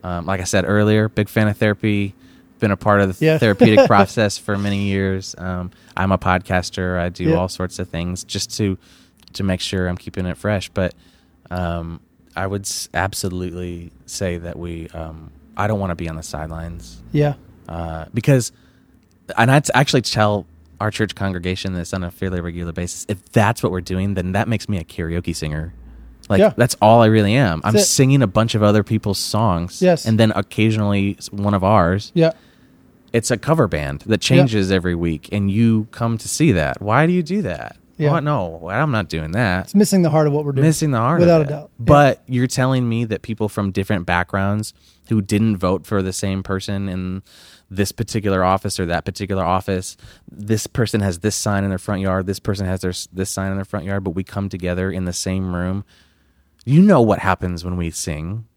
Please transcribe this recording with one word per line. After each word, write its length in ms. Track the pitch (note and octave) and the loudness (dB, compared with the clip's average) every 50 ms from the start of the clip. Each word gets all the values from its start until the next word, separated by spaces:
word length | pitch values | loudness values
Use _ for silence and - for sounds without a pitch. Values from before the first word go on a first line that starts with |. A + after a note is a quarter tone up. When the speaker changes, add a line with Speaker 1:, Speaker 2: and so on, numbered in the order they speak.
Speaker 1:
Um, 240 | - F2+ F2 E2+ E2+ | -6 -6 -6 -4 -2
like 140 | E2 G2 F#2 | -4 -4 -4
I 40 | F2+ | -4
said 200 | - - G2 F2+ | 0 0 0 2
earlier, 420 | - G2+ G#2 G#2 G#2+ G#2+ G#2+ G#2+ A2 | 2 2 2 4 4 4 4 2 0
big 200 | - - G#2 - | 0 -2 -2 0
fan 180 | - A#2 A2 | 0 2 2
of 100 | G#2 G2+ | 2 2
therapy, 580 | - A2+ G#2+ G#2 - - A2 G#2 G2+ G2+ G2 - _ - - - - _ _ _ _ | 2 0 0 0 0 0 0 0 0 -2 -4 -6 _ -20 -20 -20 -20 _ _ _ _
been 140 | - G#2 | 0 0
a 40 | G2+ | 0
part 240 | - - G#2 G#2 G2+ | 0 2 4 4 4
of 160 | G2+ F#2+ F#2 - | 4 2 0 0
the 60 | D#3+ | 2
Speaker 2:
Yeah. 140 | D#3 D#3 D#3 | 2 2 4
<laughs> 40 | |
Speaker 1:
therapeutic 440 | B2 A2+ G2+ - B3 A2+ G#2+ A#3+ C4+ | 4 2 4 6 6 6 8 8 6
process 500 | F#3 A2+ G2+ G2 F#2+ - - A2 G2+ - | 8 6 6 6 4 2 0 0 0 0
for 220 | - - - G#2 G2 | -4 -6 -4 -4 -2
many 300 | G2+ G2+ G2+ G2 G2+ G2 | -2 -2 -2 -2 -2 -2
years. 460 | G2 G2 G2 F#2+ F#2+ F#2+ F#2+ - - - | 0 0 0 0 -2 -4 -6 -10 -14 -12
Um, 320 | F2 F#2 F#2 F2+ F2+ F2+ - _ _ - - | -8 -8 -6 -6 -8 -10 -12 _ _ -12 -6
I'm 140 | - F2+ G2 | -2 0 2
a 60 | G2 F2+ | 0 2
podcaster. 800 | - G2 F2+ F2+ - - F#2+ F2+ E2+ - - - F#2 F2+ F2+ F2+ | 2 0 0 0 0 0 -2 -2 -2 -2 -6 -4 -4 -2 -2 -2
I 100 | E2+ F2+ | -2 -4
do 160 | F2 - F2+ | -4 -4 -2
Speaker 2:
Yeah. 120 | E2+ D#3+ | 0 0
Speaker 1:
all 120 | E2+ F2+ F#2 | 0 0 -4
sorts 300 | - - F#2 F2+ - - | -4 -6 -8 -8 -6 -8
of 100 | F#2 - | -10 -8
things 360 | - E2+ E2+ F2 F2+ F2 - | -6 -6 -6 -6 -6 -8 -10
just 300 | _ - G2+ - - - - | _ -8 -8 -8 -8 -4 -2
to, 180 | G#2+ G2+ F#2+ - _ _ _ _ _ _ _ _ _ - - | -2 -2 -2 -4 _ _ _ _ _ _ _ _ _ -20 -10
to 80 | - G2 | -6 -2
make 160 | F#2+ F#2 F#2 | -2 -2 -2
sure 260 | - - - F#2+ F2+ F2+ | -4 -4 -4 -2 -2 -2
I'm 80 | F2+ | -4
keeping 300 | F2+ - - - - F#2 | -6 -10 -10 -8 -6 -6
it 100 | F2+ E2 | -6 -6
fresh. 320 | - - G#2 G#2 G2 - - | -6 -4 -2 -2 -2 -4 -6
But, 240 | _ G#2 F#2 F2 - _ _ _ _ _ _ _ _ _ _ - | _ -4 -4 -4 -4 _ _ _ _ _ _ _ _ _ _ -10
um, 500 | F2 F2+ F2+ E2+ E2+ E2+ E2 E2+ E2+ D#2 _ _ _ _ _ _ _ | -6 -6 -4 -4 -4 -6 -6 -8 -12 -14 _ _ _ _ _ _ _
I 120 | - F#2+ F#2+ | -8 -6 -6
would 140 | G2 G2+ | -6 -6
s-, 260 | G2 - - - - - - | -8 -8 -10 -10 -10 -6 -4
absolutely 1000 | E2+ F2+ G2 - - - F#2+ F2+ F2+ F2+ F2+ E2+ F2+ F2+ F2+ F2 E2+ E2+ E2 - - - | -2 -2 -2 -4 -4 -6 -6 -4 -4 -6 -6 -8 -8 -8 -8 -8 -10 -12 -16 -18 -20 -20
say 320 | - - - G2+ F#2 F2 E2+ | -16 -10 -6 -4 -4 -4 -6
that 200 | E2+ E2+ - - | -8 -10 -12 -10
we, 300 | E2+ F2 E2+ E2 E2 E2 | -10 -10 -10 -10 -12 -12
um, 420 | - E2+ D#2+ D#2+ D#2+ D#2+ D#2 D2+ - - - _ - | -12 -12 -12 -12 -12 -16 -18 -20 -20 -20 -20 _ -6
I 100 | - G2 G#2 | -4 -2 0
don't 100 | A2 G2+ | 0 0
wanna 160 | G2 F#2 F2 | -2 -4 -4
be 120 | D#2 F2 E2 | -4 -6 -8
on 80 | D#2+ | -8
the 60 | D#2+ | -8
sidelines. 760 | D#2+ - - D2+ D#2 D#2+ D#2+ D#2+ E2 E2+ E2+ E2+ - - - - - - | -10 -10 -10 -8 -8 -8 -8 -10 -10 -10 -12 -12 -16 -18 -20 -20 -16 -4
Speaker 2:
Yeah. 220 | - D3+ D3 D3 C#3 - - - - - _ - | 0 0 0 0 0 -6 -12 -20 -20 -20 _ -12
Speaker 1:
Uh, 380 | E2 E2+ E2+ E2 D#2+ D#2+ D#2 - | -10 -8 -8 -8 -8 -10 -12 -6
because, 380 | - A#2+ - - C#3 C3 A#2 - _ _ _ _ _ _ _ _ _ _ _ _ _ _ _ - - | -6 -2 2 4 4 4 4 -2 _ _ _ _ _ _ _ _ _ _ _ _ _ _ _ -8 -4
and 140 | - G#2 A#2+ | -2 0 2
I 100 | C3+ D3 | 2 2
t-, 100 | C#3+ - - | 2 2 0
actually 280 | A#2+ C#3 - - C#3 | 0 0 2 0 -2
tell 440 | A2 - - A2 G#2+ G#2 G#2 G2+ E2+ _ - - _ _ - - | -2 -2 0 0 2 2 0 -2 -4 _ -20 -20 _ _ -10 -4
our 100 | G2+ G#2+ | -4 -4
church 240 | - - A2 G2+ - | -2 -2 -4 -4 -2
congregation 600 | - G2 G2 F#2 F2+ E2+ F#2 F#2 F#2 - G2 F#2 | -6 -6 -4 -4 -4 -4 -4 -4 -4 -4 -6 -4
this 180 | F2+ E2+ - | -4 -6 -6
on 100 | - F#2+ | -6 -6
a 80 | F2+ F2 | -6 -8
fairly 300 | - - - F#2+ F#2 F2+ | -8 -6 -6 -4 -4 -4
regular 320 | E2 F2 E2 F2 E2+ E2+ | -6 -6 -8 -6 -8 -8
basis. 320 | D#2+ F2 F2 F2 - - - - | -6 -6 -6 -6 -8 -10 -8 -8
If 240 | G2+ F2+ _ - | -8 -8 _ -2
that's 300 | - B2 G#2 G2+ A#2 - | 0 2 2 2 0 0
what 80 | - G#2+ | -2 -2
we're 120 | F2+ F2+ | -2 -4
doing, 320 | F2 - F#2 F#2 F#2+ G2+ G2+ | -4 -4 -4 -2 -2 -2 -2
then 180 | F#2 F2+ F2+ | -2 -2 -2
that 160 | F#2 G2 - G2 | -2 -2 -2 0
makes 200 | A#2 G2+ - - | -2 -4 -4 -4
me 100 | G#2 F2+ | -6 -6
a 60 | E2 | -6
karaoke 520 | _ - - E2+ D#2+ E2 E2+ F2 - E2 | _ -8 -6 -6 -4 -4 -4 -4 -4 -6
singer. 380 | - - D2+ D2+ D2+ D#2+ F2 - - - - - - - - - _ - - | -6 -6 -6 -4 -6 -6 -8 -10 -16 -20 -20 -20 -20 -20 -20 -20 _ -4 0
Like, 80 | G#3 F#3+ | 2 4
Speaker 2:
Yeah. 140 | G3 G#3+ - | 4 4 4
Speaker 1:
that's 180 | - A#2+ A#2+ - - | 2 0 0 2 4
all 220 | G#2 G#2+ A2+ A#2+ | 6 8 8 8
I 40 | A#2 | 8
really 280 | A2 A2 A2 G#2 G2 G#2+ | 6 6 4 4 4 4
am. 260 | C3+ C#3+ G2+ E2 D#2+ - | 4 2 2 0 0 0
I'm 80 | - A2 | 2 2
Speaker 2:
That's 100 | G#2+ G2+ | 2 2
it. 40 | - | 2
Speaker 1:
singing 340 | - - C#3 C3 C3+ C#3 | 4 4 4 4 6 4
a 40 | B2+ | 4
bunch 280 | G2 - G#2 A2+ A2+ - | 2 2 2 0 2 2
of 80 | G#2+ | 2
other 200 | G#2 G#2 G#2 G#2+ | 4 4 4 4
people's 360 | G2+ - A2+ G#2+ - G#2 G2 - | 2 2 -2 -2 0 -2 -4 -4
songs. 640 | - - - G#2+ A2+ A2 F2+ E2+ E2+ F2+ - - | -6 -4 -2 0 0 2 0 0 -2 -6 -4 0
Speaker 2:
Yes. 240 | F#3 F3+ F3 D3+ - | 2 2 2 2 2
Speaker 1:
And 120 | A2+ A2 G#2+ | 0 4 4
then 140 | A2+ A2 - | 4 4 4
occasionally 840 | F#2+ G2+ _ - - A2 A2+ G#2+ G#2+ G#2+ G2+ G2+ G2+ G2 G2+ G2 - | 0 -4 _ 0 0 2 2 2 2 0 0 0 0 0 -2 -4 -6
s-, 120 | - - | -12 -12
one 200 | - G2+ G2+ G#2 G#2 | -8 -2 0 0 0
of 80 | G2 F2+ | 2 2
ours. 480 | F#2+ A2 G#2 F2 E2+ F#2 G2+ G#2+ - _ | 4 6 6 6 4 2 0 -4 -4 _
Speaker 2:
Yeah. 180 | F3 D#3+ D#3+ - _ _ _ _ _ _ _ _ _ _ _ _ _ _ _ | 2 2 2 2 _ _ _ _ _ _ _ _ _ _ _ _ _ _ _
Speaker 1:
It's 180 | - A#2 A2 - | -2 -2 0 0
a 60 | B2 | -2
cover 300 | G#2+ - C#3 D#3+ D#3+ C3 F#2 | -2 0 0 2 2 2 2
band 320 | D#2+ D2+ D2 C#2 C#2 D2 - | 2 -2 -4 -4 -6 -8 -2
that 160 | G#2 A2 - | 0 0 0
Speaker 2:
Yeah. 140 | - - C3 | 2 4 6
Speaker 1:
changes 340 | C3+ C#3 B2 A2 G#2+ G2 F#2 | 6 6 6 4 0 2 2
every 240 | G2 F#2 E2+ F2+ F2 | 2 0 2 0 -2
week, 340 | E2+ E2+ E2+ D#2+ D2+ - - | 0 0 0 -2 -2 -6 -4
and 180 | - G#2 G2+ G2 | -2 0 0 0
you 380 | F#2+ G#2+ A#2 A2+ A2+ A2 G#2+ A2 | 2 4 4 4 4 2 0 -4
come 260 | - - A#2+ A#2 A2+ A2 | -6 -4 -4 -2 -2 -4
to 100 | - - | -6 -8
see 240 | - - D3+ E3 | -2 0 2 4
that. 280 | G#2 E2+ D2+ C#2 B1+ - | 4 4 2 0 -2 -4
Why 260 | G2 G2+ A2 C3 D#3 | -4 0 2 2 2
do 60 | E3 | 2
you 100 | F3+ F3+ E3+ | 2 0 0
do 180 | D3 F#3 G#3+ | -2 -4 -4
that? 340 | F#3 G#2 E2+ - A#1 A1 - _ _ _ _ - | -4 -4 -6 -6 -10 -14 -16 _ _ _ _ -2
Speaker 2:
Yeah. 140 | D#3 D3 | 0 2
Speaker 1:
What? 120 | D3+ E3 C#3 | 2 2 0
No, 460 | D3 D3+ B2+ F#2+ E2+ D#2+ E2 E2+ E2+ | 0 -2 -2 -2 -4 -8 -10 -10 -6
I'm 220 | G2 A#2+ D3+ D#3 | -2 0 0 2
not 160 | B2+ G#2+ G2+ - | 0 0 -2 -2
doing 220 | - D#2+ D#2 D#2 | -4 -6 -4 -4
that. 320 | E2+ A2 B2 G2+ F2+ F#2 F#2+ | -2 0 0 2 0 0 -2
Speaker 2:
It's 80 | - - | 0 2
missing 260 | G3 G#3 - - F#3+ | 2 4 4 4 2
the 60 | F3 D#3+ | 4 4
heart 160 | D3+ D#3+ D#3 | 4 4 4
of 60 | D3+ | 4
what 140 | C#3+ D3 D3+ | 2 0 -2
we're 60 | D3 | -2
doing. 140 | C#3 C3 C#3+ | 0 2 4
Speaker 1:
Missing 260 | D#3+ D#3 - D#3+ D3+ | 4 4 2 0 0
the 60 | C3+ A2+ | 0 2
heart 220 | A2+ B2+ E3 F3 | 2 2 4 4
Speaker 2:
Without 220 | E3+ E3+ E3+ D#3+ | 4 6 6 4
Speaker 1:
of 60 | D3+ C#3 | 2 0
it. 20 | |
Speaker 2:
a 40 | D3 | -4
doubt. 160 | D3 D3+ - _ - | -8 -10 -16 _ -6
Yeah. 60 | A#2 | 2
Speaker 1:
But 380 | A2+ D3 C#3+ D3 C3+ A2+ - _ | 4 6 6 6 6 4 0 _
you're 200 | - B2+ B2 B2+ | -4 -2 0 0
telling 420 | B2+ - - B2+ B2+ C3 B2+ B2 A#2 | 0 0 0 0 2 2 2 0 0
me 160 | A2+ A#2 A#2+ | 0 -2 -2
that 160 | A2 A2 - | -2 -4 -6
people 280 | - - A2 - A2 G#2 | -4 -8 -4 -4 -4 -4
from 220 | - - G2+ G2 | -2 -2 -2 -2
different 340 | F#2 G2+ F#2+ - A2 F#2 F2 | -2 -2 -2 -2 -2 -4 0
backgrounds 680 | F2+ F2 F2 F2+ - - G2 F#2+ G2 G2+ G#2+ G#2+ - _ _ _ _ _ _ _ - | 0 0 0 0 0 -2 -2 0 0 0 -2 -4 -8 _ _ _ _ _ _ _ -2
who 100 | A#2 G#2+ | -2 -2
didn't 360 | G2 - A2 G#2 A2 A2 G#2+ F2+ | 0 0 0 2 2 2 0 0
vote 260 | F#2 F2+ F#2+ F2+ D#2+ | 0 0 0 -2 -2
for 160 | - A2 G2+ | -2 -2 -2
the 100 | F#2+ F#2+ | -2 -2
same 300 | F#2 - - G2 F#2+ F#2+ | -4 -4 -4 -4 -4 -4
person 460 | F#2 - G2 F#2+ - - G2+ G2 G2 G2 | -4 -6 -6 -6 -4 -6 -6 -6 -6 -6
in 340 | F2+ F#2 F#2 F#2 F#2 F#2+ - _ - - - - - _ _ _ | -6 -6 -6 -6 -8 -8 -12 _ -20 -20 -20 -20 -20 _ _ _
this 240 | F#2+ F2+ G2+ F#2+ | -2 -2 -2 -2
particular 500 | - - A2+ - - A2+ G2 G#2 G2 F#2 F#2 | -2 -8 -8 -4 -4 -4 -2 0 0 2 2
office 360 | F#2 F#2+ G2 - G#2 - - | 2 2 0 0 -4 -4 -4
or 60 | F#2+ | -4
that 180 | E2+ E2+ E2 - | -2 -2 -4 -4
particular 400 | - F2+ - G#2 F#2 G2+ F#2+ F#2 | -6 -8 -8 -6 -4 -4 -2 0
office, 520 | E2+ F#2 F#2+ - - G2 F#2 F#2 - - _ - - - _ _ - | 0 0 0 0 -2 -4 -4 -4 -8 -14 _ -20 -20 -20 _ _ -20
this 360 | - - G#2 G#2 A2 G#2+ - | -16 -14 -4 -2 -2 -2 -2
person 340 | - _ - A#2 G2+ - A2 | -6 _ -2 -2 0 0 0
has 180 | G2 G2 F2 E2 | 0 0 -2 -2
this 160 | - G#2+ G2 | -4 -4 -2
sign 260 | - - A2 G2+ G2 G2 | -2 -4 -2 -2 0 -2
in 40 | G2 | -2
their 80 | F#2+ F#2 | -4 -4
front 220 | - - G#2 F#2+ | -4 -6 -4 -2
yard, 260 | G2 F#2+ F#2 F#2+ F#2 | -2 -2 -2 -2 -2
this 120 | F#2+ G2 - | -4 -6 -6
person 240 | _ - G2+ F#2+ G2 | _ -6 -4 -2 -2
has 140 | F2+ F#2 F2+ | -4 -4 -2
their, 100 | - F2+ | -4 -4
s-, 180 | F#2 - - - | -6 -6 -10 -12
this 160 | - F2+ F#2+ - | -6 -6 -6 -6
sign 220 | - - F#2+ F#2+ | -4 -6 -4 -4
in 60 | F#2+ G2 | -4 -6
their 60 | F#2+ | -6
front 180 | _ - G2+ D2+ | _ -8 -8 -6
yard, 180 | F#2+ G2 G2+ F#2+ | -4 -6 -4 -4
but 60 | F#2+ E2 | -4 -4
we 80 | F#2 F#2+ | -6 -6
come 240 | - - G2+ G2 G2 | -6 -6 -6 -6 -6
together 420 | - F#2 F2 F2+ F2 F2+ F#2 F#2+ | -6 -6 -4 -4 -2 -2 -2 -4
in 140 | F2 F#2 F#2 | -2 -4 -4
the 80 | F2+ | -4
same 420 | F2 - - G2 F#2 F#2+ F#2+ F#2 F2+ | -6 -6 -6 -4 -4 -4 -4 -4 -4
room. 300 | F2 F2+ F2+ F#2+ G2+ G2+ _ _ _ _ _ _ _ _ _ _ _ _ _ _ _ _ | -4 -4 -4 -4 -6 -8 _ _ _ _ _ _ _ _ _ _ _ _ _ _ _ _
You 160 | A#2 C3+ D#3+ | 2 4 6
know 200 | F#3+ G#3+ F#3+ C#3+ | 8 8 8 6
what 160 | A#2 A2 G2 F2 | 6 6 4 2
happens 440 | - G2 F#2 - - F2+ F2+ E2 E2 | 2 0 0 0 0 -6 -6 -4 -6
when 120 | F#2 F2+ | -6 -4
we 140 | F2+ E2+ E2 | -4 -4 -4
sing 560 | D#2+ - - - D#2 D2+ D#2 E2+ G2+ A2+ A2 _ _ | -6 -6 -6 -6 -6 -6 -6 -8 -8 -10 -10 _ _